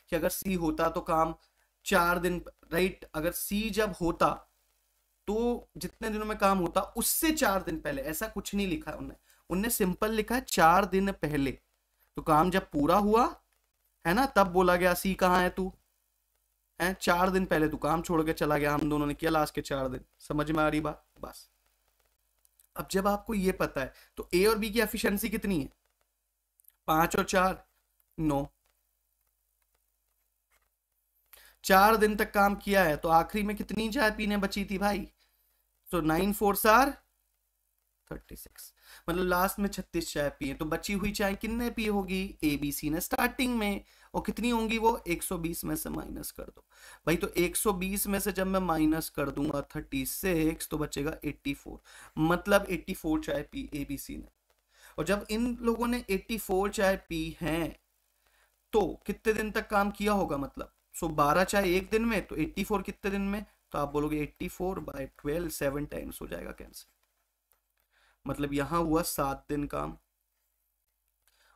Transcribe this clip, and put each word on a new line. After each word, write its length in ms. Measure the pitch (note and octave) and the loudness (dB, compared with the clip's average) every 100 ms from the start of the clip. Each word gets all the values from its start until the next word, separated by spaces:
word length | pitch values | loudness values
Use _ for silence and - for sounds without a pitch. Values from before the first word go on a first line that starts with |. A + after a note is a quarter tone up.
| - | -4
कि 60 | E3+ | -2
अगर 140 | F3 | 0
सी 240 | - G3 | -2 -2
होता 360 | F3+ E3 D#3 E3 | 0 0 0 0
तो 120 | E3+ | 0
काम 340 | E3+ D#3+ D#3+ E3 _ _ _ _ - | 0 2 2 -2 _ _ _ _ 2
चार 340 | F#3+ E3+ F3+ | 4 4 2
दिन, 260 | F3 C3+ - - - | 0 -2 -8 -18 -6
राइट, 360 | D#3+ F#3 - - G#3+ | 0 0 -2 -10 -4
अगर 160 | - | -4
सी 380 | - - G#3 A3 | -4 -4 -2 -2
जब 240 | G3+ G#3+ F3+ | 0 0 0
होता 440 | E3+ E3 D#3+ D3 - _ _ _ _ _ _ _ - | -2 2 2 0 -8 _ _ _ _ _ _ _ -4
तो 420 | G#3+ A#3+ A#3 - D#3+ | 0 0 -2 -6 -12
जितने 320 | E3 - A3 | -12 -8 -6
दिनों 160 | G#3+ G#3+ | -4 -4
में 120 | G#3+ | 2
काम 200 | G3 G3 | 2 4
होता 240 | E3+ F#3+ | 2 0
उससे 500 | G3+ A#3 A3 - D#4+ | -2 -2 -2 2 2
चार 320 | D#4 A3 F#3+ | 2 2 2
दिन 160 | F#3 D#3+ | -2 -6
पहले, 220 | D3+ C#3 | -4 -4
ऐसा 260 | C3+ D#3+ A3 | -4 -6 -6
कुछ 280 | G3+ - G3+ | -8 -6 -2
नहीं 120 | G3 | -2
लिखा 240 | D#3 D#3 | -2 -6
है 60 | D3 | -10
उनने। 180 | C3+ - _ _ - | -12 -16 _ _ -6
उनने 200 | F3 A3+ | -2 0
सिंपल 420 | A#3 F#3 F3+ A3 | 0 0 0 0
लिखा 240 | A3 G#3+ A#3+ | 0 0 -2
है 60 | |
चार 440 | C4 - E3 F3+ G3+ | 0 6 8 8 4
दिन 260 | F#3+ G3 | 2 0
पहले। 400 | F#3+ D3+ D3 C3+ - _ _ _ _ _ - | -2 -2 0 -2 -4 _ _ _ _ _ -6
तो 60 | |
काम 280 | D3+ D3+ F3 | 2 4 6
जब 200 | F#3 F#3 | 2 0
पूरा 260 | D3+ C#3+ F#3+ | 0 4 4
हुआ, 440 | G#3 A3 D#4 - _ _ _ _ _ _ E3 | 6 4 4 0 _ _ _ _ _ _ 0
है 60 | |
ना, 120 | G3 C4+ | 2 4
तब 220 | G3+ F#3+ | 4 4
बोला 280 | F3 F#3 F3+ | 6 6 6
गया, 180 | F3+ | 4
"सी 200 | F3 F#3+ | 2 0
कहाँ 280 | F3+ F#3 F3+ | 2 4 4
है 80 | F3+ | 2
तू?" 240 | F#3 F#3 - _ _ _ _ _ _ _ _ _ - | 0 -4 -6 _ _ _ _ _ _ _ _ _ -4
हैं, 120 | F3 | -2
चार 360 | F#3+ - F3 F#3 | 0 2 4 4
दिन 160 | F#3 F#3 | 2 2
पहले 240 | D#3+ D#3 | 2 2
तू 80 | C#3+ | 0
काम 240 | D3 D#3+ | -2 0
छोड़ 240 | E3 E3 D#3+ | 0 0 0
के 80 | |
चला 240 | D#3 D3+ D3+ | 0 0 2
गया, 160 | D3 | 2
हम 160 | D3 D3+ | 0 0
दोनों 160 | D3 D3 | 0 0
ने 80 | |
किया 180 | C#3+ D#3+ | -2 0
लास्ट 240 | D#3+ D3+ - | 0 0 -4
के 60 | |
चार 280 | - C#3 C3 | -6 -4 -4
दिन। 120 | B2+ - _ | -6 -12 _
समझ 320 | - D3+ D3 | -6 -4 0
में 120 | D#3 | 2
आ 40 | D3+ | 2
रही 140 | D3+ | 2
बात? 240 | D3+ D#3 _ - | -2 -6 _ -16
बस। 280 | - - - _ _ _ _ _ _ _ _ _ _ _ _ - | -16 -16 -20 _ _ _ _ _ _ _ _ _ _ _ _ -10
अब 100 | E3 | -4
जब 160 | F#3+ G3 | 0 0
आपको 260 | G3+ G3+ | 0 -2
ये 180 | G#3 F#3 | -2 0
पता 300 | F#3 D#3 - | 0 -2 -4
है, 120 | B2+ - - - | -6 -8 -20 -16
तो 120 | - | 0
ए 120 | F3 G#3 | 4 4
और 120 | A3 | 4
बी 120 | G#3+ | 0
की 100 | G#3+ | 0
एफिशिएंसी 500 | G#3+ G#3+ G#3+ G3+ A3 | 0 0 0 0 0
कितनी 300 | G#3+ G3+ F3 | -2 0 0
है? 100 | C3 _ _ _ _ _ _ _ _ _ _ _ - | -2 _ _ _ _ _ _ _ _ _ _ _ -2
पांच 280 | D#3 E3+ - | 2 2 0
और 80 | |
चार, 440 | F#3 F#3+ F#3 F3 - _ _ _ _ - | 0 2 2 0 -10 _ _ _ _ -4
नौ। 300 | D#3 C#3 C#3+ _ _ _ _ _ _ _ _ _ _ _ _ _ _ _ _ _ _ _ _ _ _ _ _ _ _ _ _ - - _ | -2 0 -4 _ _ _ _ _ _ _ _ _ _ _ _ _ _ _ _ _ _ _ _ _ _ _ _ _ _ _ _ -20 -20 _
चार 340 | - F#3+ G#3 A3 | 4 6 8 6
दिन 180 | G#3+ G#3+ | 4 2
तक 160 | G#3+ | 0
काम 240 | G#3 G3+ G3+ | 2 2 2
किया 280 | - G3 | 0 4
है, 140 | E3+ D3 | 4 2
तो 120 | E3+ | 4
आखिरी 340 | E3 E3+ G#3+ | 4 4 -2
में 120 | G#3 G#3 | -4 -4
कितनी 340 | G#3 - A3 | -6 -4 -2
चाय 220 | A3 A3 | 0 0
पीने 260 | G#3+ G#3 G#3 | 0 -2 0
बची 280 | G3 G#3 F#3+ | 0 -2 -4
थी 120 | F#3+ | -2
भाई? 340 | G3+ G3 - _ _ _ _ _ _ _ - | 0 -2 -6 _ _ _ _ _ _ _ -6
So 80 | F3 | -2
nine 320 | D#3 D#3+ G3 | 2 2 0
fours 320 | G3+ G3+ F#3+ A3 | 2 2 4 6
are 280 | A3 C#4+ - _ _ _ _ _ _ _ _ _ _ - | 6 6 0 _ _ _ _ _ _ _ _ _ _ -16
thirty 240 | - - - | -16 -14 -20
six, 380 | - - - _ - - - | -20 -20 -20 _ -20 -14 -6
मतलब 140 | F3 F#3 | -2 0
लास्ट 340 | F3+ F#3+ - | 2 0 0
में 100 | G3+ | -4
छत्तीस 440 | G3 - E3+ E3 | -4 -8 -6 -4
चाय 160 | D3+ C#3+ | -2 -4
पिए, 240 | - C#3+ | -4 -8
तो 120 | C3+ D#3 | -6 -4
बची 280 | E3 - | -4 -4
हुई 180 | G3+ G3+ | -2 -2
चाय 240 | G3+ G3+ G3 | -2 -2 -2
किनने 340 | G#3+ A#3 A#3+ | -6 -4 -4
पी 160 | A#3 G#3+ | -4 -2
होगी? 520 | G3+ F#3 F#3+ F#3+ - | 0 -2 -4 -4 -2
एबीसी 460 | D3+ C#3+ D3 C#3 D3+ | -2 0 -2 -4 -4
ने 120 | D#3 | -4
स्टार्टिंग 560 | - C4 A#3+ B3 - A#3+ | 0 2 2 2 0 0
में। 260 | G#3 G3 - _ - | 0 -2 -8 _ -10
और 80 | - | -6
कितनी 280 | - - A#3 | -6 -2 0
होंगी 280 | A#3 A3 A3 | 0 0 2
वो? 260 | A3+ A#3 - | 2 2 -2
एक 160 | E3 | -4
सौ 140 | - F3+ | -4 -4
बीस 280 | E3 E3+ E3 | -4 -4 -6
में 100 | D#3 | -6
से 140 | D#3 | -6
माइनस 420 | D#3 - - - | -8 -8 -10 -12
कर 120 | - | -12
दो 200 | - - _ _ - - - | -16 -18 _ _ -20 -8 -2
भाई, 80 | E3+ | 0
तो 120 | F#3 | 0
एक 280 | - E3+ - | 0 0 0
सौ 180 | A3 | 0
बीस 340 | F#3+ F#3+ G3 G3+ | 0 -2 -4 -2
में 120 | G3 | -2
से 120 | G3+ | -2
जब 160 | F#3 F#3+ | -2 0
मैं 120 | F#3+ | 0
माइनस 500 | F#3 D#3 D#3 D#3+ - | 0 2 2 2 -4
कर 200 | - C#3 | -6 -4
दूंगा 320 | C#3 D3+ C#3+ | -2 -2 -4
थर्टी 440 | C#3 D#3 D3+ C3+ C3 | -6 -10 -6 -6 -4
सिक्स, 640 | - F#3+ E3 D#3+ D#3+ - | -4 0 2 2 -2 -6
तो 100 | D#3 | -6
बचेगा 400 | D3 - C#3+ D#3 | -4 -4 -6 -4
एटी 300 | D3 - C#3 | -8 -6 -6
फ़ोर, 280 | C#3 - - - - - - | -8 -10 -18 -20 -20 -10 0
मतलब 480 | D#3+ F3 G3+ G3+ G3 | 2 2 4 2 2
एटी 240 | F3 - | -6 -6
फ़ोर 300 | F#3+ E3 D#3 | -6 -2 -2
चाय 180 | D#3 C#3+ | 0 -4
पी 280 | D3 C#3+ C3 | -4 -10 -8
एबीसी 440 | D3 C#3 C3+ - D3 | -8 -8 -8 -10 -14
ने। 100 | - _ _ _ _ _ - - | -14 _ _ _ _ _ -14 -6
और 80 | D#3 | -2
जब 220 | G3+ G#3 | -2 -2
इन 260 | G#3+ B3 A#3+ | -4 -2 -2
लोगों 260 | A#3 A3+ A#3+ | -2 0 0
ने 180 | A#3+ A#3+ | -2 -2
एटी 280 | F#3+ - A3+ | -4 -4 -6
फ़ोर 320 | - F#3 G3+ | -2 0 0
चाय 280 | G3+ F#3+ F#3+ | 0 0 0
पी 400 | - E3 D#3+ D3+ | -4 -6 -6 -6
हैं, 380 | D#3 D#3+ D#3 - _ _ _ _ _ _ _ _ _ | -4 -2 -4 -8 _ _ _ _ _ _ _ _ _
तो 280 | A3 F3 - - | 0 0 -4 -8
कितने 280 | G3+ A3 | -6 -2
दिन 180 | A3 G#3+ | -2 -2
तक 160 | G#3+ G#3 | -4 -2
काम 240 | G#3 G3+ | 0 0
किया 200 | - G3+ | -2 0
होगा 260 | G#3 E3 C#3+ | 0 0 -4
मतलब? 360 | C3+ - - _ _ - | -6 -10 -16 _ _ -6
So 140 | E3+ | -2
बारह 320 | D3+ D3 D#3+ | 2 4 4
चाय 320 | F#3+ G3+ F#3+ F3+ | 4 2 2 2
एक 140 | F#3 | 2
दिन 160 | A3 A#3 | 0 2
में, 220 | G#3 - | 0 -2
तो 80 | - | -4
एटी 280 | D#3 F#3+ | -4 -2
फ़ोर 180 | G3 G3+ | -2 -2
कितने 300 | G3 - G3+ | -4 -6 -4
दिन 100 | G3 | -2
में? 240 | G3 G#3 - _ _ | -2 -4 -8 _ _
तो 80 | - | -6
आप 100 | C#3+ | -4
बोलोगे, 320 | C#3+ D3+ D3+ | -2 -2 -2
एटी 260 | D3 - - | -4 -6 -10
फ़ोर 320 | - F3+ F#3 | -6 -6 -6
बाय 260 | D3 C#3 C3+ | -8 -10 -12
ट्वेल्व, 440 | _ D3 D#3+ D#3+ | _ -4 -4 -4
सेवन 360 | - C#3+ C#3+ D3 | -4 -4 -4 -6
टाइम्स 360 | D#2 - - | -8 -10 -12
हो 60 | - | -10
जाएगा 240 | E2+ D#2+ | -10 -10
कैंसिल। 420 | - - - - _ _ _ _ _ _ _ _ _ _ _ _ _ - | -14 -16 -20 -20 _ _ _ _ _ _ _ _ _ _ _ _ _ -8
मतलब 260 | C3+ C#3+ | -4 -4
यहाँ 260 | C#3+ C3+ E3+ | -2 -2 0
हुआ 220 | E3 D#3+ | 2 0
सात 440 | F3 - C#3+ - - | 0 -2 -2 -4 -6
दिन 180 | D3 C#3+ | -6 -4
काम 300 | - - - _ _ _ _ _ _ _ _ _ _ _ _ _ _ _ | -6 -8 -10 _ _ _ _ _ _ _ _ _ _ _ _ _ _ _